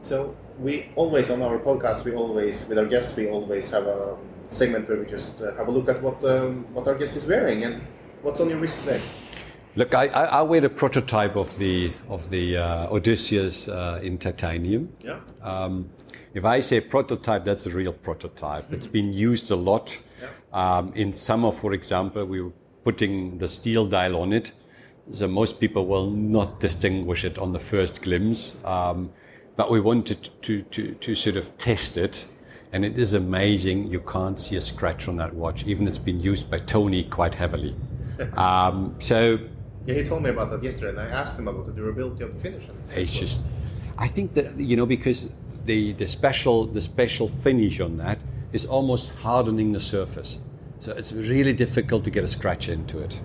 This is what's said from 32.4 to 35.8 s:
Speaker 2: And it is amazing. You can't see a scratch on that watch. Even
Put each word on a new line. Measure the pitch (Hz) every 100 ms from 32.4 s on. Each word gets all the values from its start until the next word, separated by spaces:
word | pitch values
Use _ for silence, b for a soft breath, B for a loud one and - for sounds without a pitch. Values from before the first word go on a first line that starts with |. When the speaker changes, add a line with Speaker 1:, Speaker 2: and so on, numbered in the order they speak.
| B B B
Speaker 2:
And | 95
it | 101 113
is | 113
amazing. | 101 92 92 101 104 95 95 101
You | 87
can't | - 92 92 95
see | - 92
a |
scratch | - - 90 82 -
on | 87
that | 80
watch. | 82 82 82 -
Even | 98